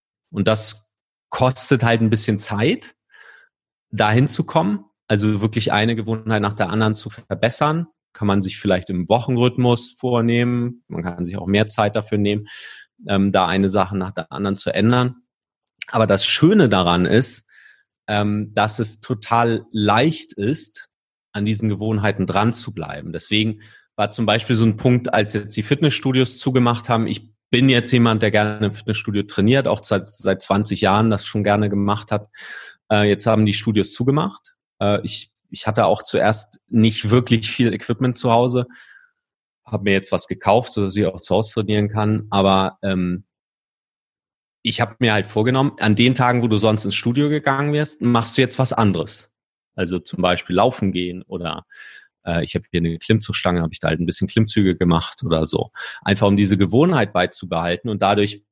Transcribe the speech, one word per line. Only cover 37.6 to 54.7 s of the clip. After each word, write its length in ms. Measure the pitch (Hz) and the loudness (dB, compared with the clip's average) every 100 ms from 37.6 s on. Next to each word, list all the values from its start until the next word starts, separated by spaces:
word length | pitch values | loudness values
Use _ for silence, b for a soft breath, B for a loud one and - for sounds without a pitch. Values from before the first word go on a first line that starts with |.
| 120 | 0
Equipment 440 | 101 - 117 127 123 | 0 -4 -2 -2 -2
zu 140 | 127 | 2
Hause, 360 | 117 123 123 120 b b b b b _ _ _ _ | 2 2 0 -4 b b b b b _ _ _ _
hab 180 | - 104 | -8 -4
mir 100 | 101 | 2
jetzt 200 | 95 95 | 0 2
was 160 | 92 - | -4 -4
gekauft, 440 | - 98 110 120 | -4 2 2 2
so 100 | - | -4
dass 120 | 98 | -2
ich 120 | 98 101 | 0 -2
auch 140 | 95 | -2
zu 140 | - | -2
Hause 200 | 95 107 | 0 0
trainieren 340 | - 101 104 104 | -4 -2 0 0
kann. 380 | 107 107 110 107 | 0 0 -2 -2
Aber, 480 | 101 98 95 95 - | 2 4 2 0 -4
ähm, 420 | 98 92 90 90 - _ _ _ _ _ _ _ _ _ _ _ _ _ | -4 -2 -2 -4 -10 _ _ _ _ _ _ _ _ _ _ _ _ _
ich 180 | 113 - | -6 -2
hab 200 | 110 - | -4 0
mir 120 | 120 | 2
halt 140 | 107 101 | 2 0
vorgenommen, 460 | 110 113 131 139 - | 0 0 2 0 0
an 180 | 107 104 | 2 4
den 180 | 123 | 4
Tagen, 280 | 127 123 123 | 4 2 2
wo 60 | 117 | 2
du 100 | 107 | 2
sonst 260 | 110 107 | 2 0
ins 100 | 101 | -2
Studio 360 | - 117 127 147 | -4 -2 0 0
gegangen 420 | 151 143 135 147 | 0 -2 -2 0
wärst, 300 | 147 147 - | -2 -4 -4
machst 340 | 120 120 113 - | 0 0 0 0
du 60 | |
jetzt 160 | 127 - | 0 0
was 140 | 127 | -2
anderes. 600 | 123 104 85 - - - _ _ _ _ | 2 2 0 -4 -10 -18 _ _ _ _
Also 240 | - 87 90 | -8 -4 -4
zum 220 | - - | -6 -2
Beispiel 360 | 90 90 - 90 | 0 0 0 2
laufen 360 | 120 - 98 | 2 2 -4
gehen 300 | 90 90 90 | -2 -6 -8
oder, 420 | - 90 85 78 - B B B B _ 87 | -12 -10 -8 -10 -14 B B B B _ -6
äh, 160 | 85 | -4
ich 140 | 76 87 | -2 -4
hab 80 | - | -4
hier 100 | 87 | -2
eine 180 | 85 82 | -2 -4
Klimmzugstange, 640 | - 110 107 - 92 90 | 0 -2 -2 -4 -2 0
hab 100 | 82 | -2
ich 60 | - | -4
da 100 | 80 | -4
halt 120 | 80 | -2
ein 60 | 85 | -2
bisschen 200 | - 95 | -2 -2
Klimmzüge 500 | - 110 107 95 | 0 0 2 2